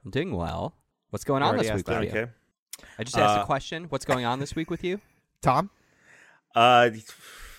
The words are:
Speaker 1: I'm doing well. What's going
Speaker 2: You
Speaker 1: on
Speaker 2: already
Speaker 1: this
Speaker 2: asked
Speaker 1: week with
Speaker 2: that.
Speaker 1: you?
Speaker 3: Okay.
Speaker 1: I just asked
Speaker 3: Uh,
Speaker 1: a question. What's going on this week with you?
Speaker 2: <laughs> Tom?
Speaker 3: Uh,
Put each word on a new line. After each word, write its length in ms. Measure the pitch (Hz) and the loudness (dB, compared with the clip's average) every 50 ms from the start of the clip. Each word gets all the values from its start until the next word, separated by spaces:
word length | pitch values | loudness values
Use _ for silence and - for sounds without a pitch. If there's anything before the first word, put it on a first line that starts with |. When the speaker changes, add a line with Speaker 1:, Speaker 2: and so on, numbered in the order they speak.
| _ | _
Speaker 1:
I'm 60 | 110 | -6
doing 240 | 98 131 165 196 131 | -6 -6 -4 -4 -4
well. 400 | 90 85 80 82 85 90 147 - _ _ _ _ _ _ _ | -6 -6 -6 -6 -6 -8 -8 -10 _ _ _ _ _ _ _
What's 140 | - 104 - | -12 -10 -4
going 180 | - 139 135 143 | -2 -2 0 0
Speaker 2:
You 40 | 165 | 0
Speaker 1:
on 60 | - | 0
Speaker 2:
already 140 | - 120 110 | 0 0 -2
Speaker 1:
this 20 | 107 | -2
Speaker 2:
asked 160 | 98 87 - | -4 -2 -4
Speaker 1:
week 120 | 78 80 | -2 -2
with 100 | - - | -2 -2
Speaker 2:
that. 60 | - | -2
Speaker 1:
you? 60 | 107 117 | -4 -6
Speaker 3:
Okay. 100 | 120 - _ _ _ _ _ _ _ - - - - - - | -6 -10 _ _ _ _ _ _ _ -20 -20 -20 -20 -12 -12
Speaker 1:
I 60 | 113 | -10
just 120 | 123 - | -6 0
asked 220 | 117 104 104 104 104 | 4 4 4 4 2
Speaker 3:
Uh, 40 | 101 | 2
Speaker 1:
a 40 | |
question. 380 | - 151 135 - - 170 160 175 | 0 -2 -4 -4 -8 -10 -10 -8
What's 200 | 165 143 131 - | -6 -8 -6 -2
going 200 | - 135 127 123 | -2 -2 0 0
on 160 | 117 123 131 | -2 -2 -4
this 140 | 139 - - | -4 -8 -6
week 140 | 165 160 - | -8 -6 -6
with 120 | 175 160 - | -8 -6 -4
you? 180 | 170 180 208 _ _ _ _ | -6 -6 -6 _ _ _ _
Speaker 2:
<laughs> 200 | _ _ _ _ - | _ _ _ _ 0
Tom? 280 | 160 123 139 180 196 _ _ _ _ _ _ _ _ - - - - _ _ _ _ _ | 2 2 2 0 -2 _ _ _ _ _ _ _ _ -20 -20 -20 -20 _ _ _ _ _
Speaker 3:
Uh, 360 | 120 117 123 123 120 120 120 110 110 110 - - - - - - - - - - | 6 6 8 8 8 6 6 2 -4 -14 -18 -20 -20 -20 -20 -20 -20 -20 -20 -20